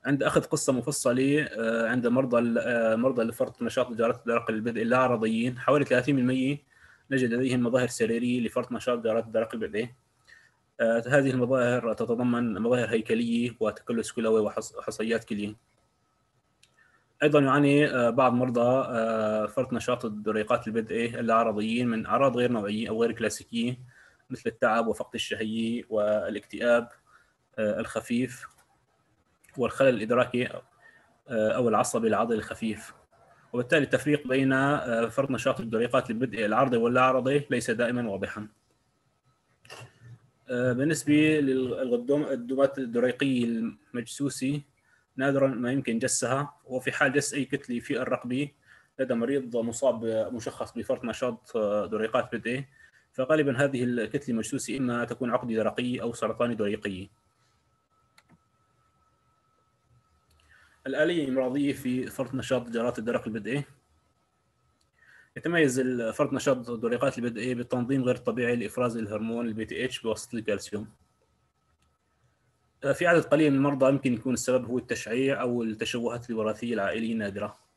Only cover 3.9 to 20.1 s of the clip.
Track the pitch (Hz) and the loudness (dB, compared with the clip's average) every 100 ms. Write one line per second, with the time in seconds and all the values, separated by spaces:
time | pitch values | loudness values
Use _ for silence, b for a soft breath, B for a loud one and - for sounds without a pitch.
3.9 | 113 117 120 117 117 113 110 113 113 113 | 0 0 0 0 -2 0 -4 -2 -2 2
4.9 | 123 131 120 110 113 120 127 - 147 139 | 4 4 2 2 0 -2 -2 2 2 4
5.9 | 127 123 139 123 131 131 143 _ b b | 2 2 2 2 2 0 -2 _ b b
6.9 | b b 135 127 117 131 123 120 123 123 | b b 0 0 0 0 2 2 2 0
7.9 | - 113 117 123 123 113 - 117 117 127 | 0 0 0 0 0 -2 -4 -4 -6 -2
8.9 | 120 113 110 110 110 113 117 107 107 123 | -2 0 0 0 -2 -2 -4 -6 -4 -6
9.9 | - _ _ b b b b _ - 113 | -8 _ _ b b b b _ -2 2
10.9 | 117 120 143 135 127 120 131 120 123 117 | 2 4 4 4 2 2 2 2 2 0
11.9 | 107 117 117 123 120 120 98 113 123 113 | -2 -2 0 2 0 0 -2 2 2 2
12.9 | 117 107 113 117 117 120 113 107 104 - | 0 0 0 2 0 0 0 -2 -2 -4
13.9 | 117 107 - 110 110 104 107 107 - - | -4 -4 -2 2 4 2 -2 -8 -10 -10
14.9 | 107 113 113 - 104 104 107 _ _ _ | -6 -2 -2 -2 -6 -6 -8 _ _ _
15.9 | _ _ _ _ _ _ _ _ b b | _ _ _ _ _ _ _ _ b b
16.9 | b b _ 151 147 135 139 143 143 147 | b b _ 4 6 6 6 6 6 4
17.9 | 127 120 117 127 120 127 120 120 131 127 | 4 2 4 4 4 2 2 4 4 2
18.9 | 120 113 110 107 107 107 - 123 120 - | 0 0 0 0 0 -2 -2 -2 -4 -2
19.9 | 120 117 | -2 -2